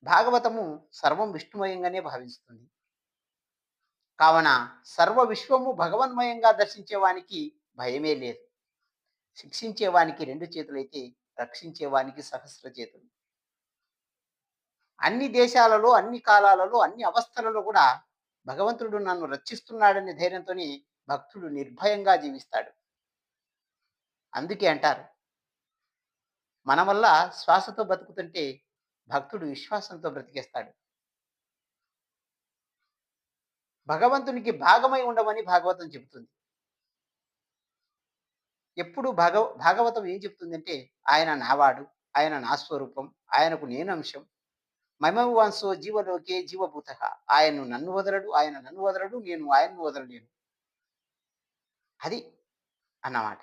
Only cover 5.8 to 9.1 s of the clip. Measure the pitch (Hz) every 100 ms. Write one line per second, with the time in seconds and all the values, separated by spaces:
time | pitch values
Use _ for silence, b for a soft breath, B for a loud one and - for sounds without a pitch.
5.8 | 170 202 262 247 240 233 226 214 202 214
6.8 | 196 208 190 180 180 185 151 _ _ -
7.8 | 123 131 156 143 127 113 _ _ _ _
8.8 | _ _ _